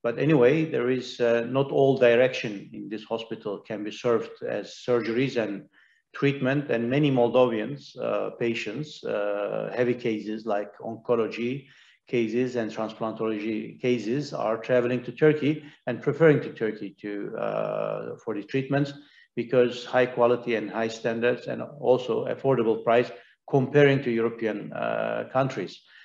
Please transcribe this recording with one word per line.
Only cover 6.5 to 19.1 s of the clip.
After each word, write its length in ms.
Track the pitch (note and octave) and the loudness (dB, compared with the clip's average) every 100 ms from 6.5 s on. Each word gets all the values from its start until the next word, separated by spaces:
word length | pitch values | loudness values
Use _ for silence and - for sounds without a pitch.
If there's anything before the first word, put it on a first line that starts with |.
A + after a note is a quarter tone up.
| C#3+ C#3+ | 0 0
And 200 | A#2 A#2 | -2 0
many 200 | C#3 D3+ | 2 4
Moldovians, 880 | C3 A#2+ B2+ B2+ A2+ A2 C#3+ - B2+ | 4 4 4 4 2 -4 -8 -14 -8
uh, 340 | A#2 G#2 G2+ | -4 -2 -4
patients, 720 | - A#2+ A2+ G#2+ A#2 D3+ - | -2 -2 -2 -6 -8 -10 -10
uh, 680 | - G#2+ G#2 G2+ G2+ G#2+ G#2+ | -6 -4 -2 -2 -4 -4 -4
heavy 200 | G#2+ B2 | 0 0
cases 520 | A#2 A#2+ A2 G#2 A2 | 0 -2 -4 -6 -6
like 260 | A2 G2+ G2+ - | -2 -4 -4 -12
oncology 880 | A#2 A2+ - A#2 G#2+ A2 A#2+ C#3 - - _ _ | -12 -10 -2 0 0 -4 -6 -6 -12 -20 _ _
cases 520 | _ B2 A2 A#2 B2+ A#2+ | _ -2 0 0 0 -2
and 120 | G#2+ | -4
transplantology 1120 | A2 G#2+ - A2 A2 A2 G#2+ G#2+ A2 A2 A2 | -6 -8 -6 -8 -4 -4 -2 -4 -6 -8 -4
cases 520 | B2 B2 G#2 C3+ C#3+ | 0 0 0 -4 -4
are 240 | - A2 A2+ | -4 -2 -2
traveling 440 | - B2+ A#2+ B2+ | 2 2 2 -2
to 80 | B2 | -6
Turkey 500 | - D#3 D3+ C3+ D#3 - - - | 2 4 4 0 -2 -8 -12 -8
and 140 | A2+ | -4
preferring 400 | D3 C3+ D#3+ C3+ | -4 6 6 6
to 100 | A2+ | 0
Turkey 460 | - A2 G#2+ G2+ - | -4 -4 -4 -12 -10
to, 340 | G#2 G2+ G#2+ A2 | -10 -8 -8 -6
uh, 800 | - G#2+ G#2+ G#2 G#2+ G#2+ A#2 A2+ | -4 -2 -2 -4 -4 -4 -8 -10
for 180 | - | -8
the 80 | G#2 | -8
treatments 480 | - C3+ C3+ C#3 C#3+ - - | -4 -4 0 0 0 -6 -20